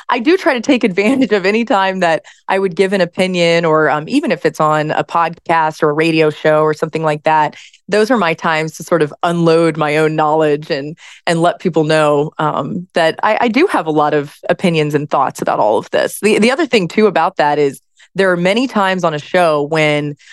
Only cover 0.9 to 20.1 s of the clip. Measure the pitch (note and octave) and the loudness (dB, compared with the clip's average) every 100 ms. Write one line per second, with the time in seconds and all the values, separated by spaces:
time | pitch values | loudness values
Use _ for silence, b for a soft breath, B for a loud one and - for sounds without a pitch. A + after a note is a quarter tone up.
0.9 | F3+ G#3 C4+ B3+ G#3 F3+ G#3+ A3+ G#3 F#3+ | 0 0 0 0 0 0 0 0 0 0
1.9 | F#3+ E3+ D#3+ B B - F#3+ F#3+ E3 F#3+ | 0 0 0 B B -4 -2 -2 0 0
2.9 | G3 F3 - F#3 F3+ E3+ E3+ E3+ D#3 D3+ | 0 -2 -2 -2 0 2 2 2 2 2
3.9 | D3 D#3+ C4 D#4 D#3+ D#3 - D#3 D3+ D3+ | 0 -2 -2 -2 -2 -2 0 0 0 0
4.9 | - D3 E3+ E3 E3+ - E3 D#3 D#3 D3+ | -4 -2 -2 -2 -4 -2 0 0 0 -2
5.9 | D3 E3 D#3+ D#3 D3 D#3 D3+ D#3 D3+ E3 | 0 0 2 2 0 0 2 2 -2 -4
6.9 | E3 D#3+ D3+ D#3 D#3 D3 B B B - | -4 -2 -2 0 2 0 B B B -2
7.9 | G3+ G#3+ B3 E3+ E3 F3 D#3 D#3+ - E3+ | 0 2 2 0 -2 -2 -2 -4 -8 -2
8.9 | E3 D3 - F3 E3+ E3 E3 E3 D#3 D3+ | 0 0 -2 -2 0 2 4 2 0 -2
9.9 | D3+ D#3 D#3 D3+ D#3 D3+ D3 D3+ D3+ D3 | 0 0 0 0 2 2 0 -4 -6 -8
10.9 | E3+ B B - E3+ F3 - F#3+ D#3+ D3+ | -14 B B -4 0 0 0 -2 0 2
11.9 | D#3 D3+ D3 D#3 - D#3 - - F3+ F3+ | 2 2 0 -2 -4 -4 -4 -6 -8 -6
12.9 | F#3+ D#3+ D#3 G#3 G#3+ B3 A3+ F#4 - D#3+ | -2 0 0 -2 0 0 0 0 0 -2
13.9 | D3+ D3 D3+ D3 - - F3 F3+ E3 D3+ | 0 0 0 -4 -6 -4 -2 0 0 0
14.9 | D3 D3 D3+ C3+ - - - G#2+ G#2+ - | -2 -2 -2 -2 -4 -4 0 0 0 -2
15.9 | - - - G3+ A3 A3+ C4+ D#4+ A3+ E3+ | -2 -2 -2 0 2 2 0 0 0 0
16.9 | - G#3+ E3 E3+ - D3 D3 C#3+ - _ | 2 2 2 0 0 0 2 0 -2 _
17.9 | b b F3+ F#3+ F3 F3+ G#3+ C4 G#3+ F#3+ | b b -2 0 2 0 0 0 0 0
18.9 | F#3 E3+ D3 - F3+ E3+ D3+ D3 D#3 D3+ | 0 -2 -4 -2 0 2 2 0 0 2
19.9 | D3 D3 | 0 -4